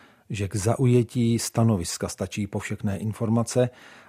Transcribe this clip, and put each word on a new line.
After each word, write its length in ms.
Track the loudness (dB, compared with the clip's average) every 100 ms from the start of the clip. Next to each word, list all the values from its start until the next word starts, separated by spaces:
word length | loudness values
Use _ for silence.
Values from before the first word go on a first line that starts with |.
| -20 _ -12
že 180 | -6 -4
k 80 | -2
zaujetí 840 | 0 2 4 4 2 0 2 2
stanoviska 680 | 0 2 4 4 0 -6 -6
stačí 400 | -6 -8 -4 -6
povšechné 500 | -6 -8 -6 -4 -4
informace 720 | -6 -4 0 0 0 2 0 -2 -20 -20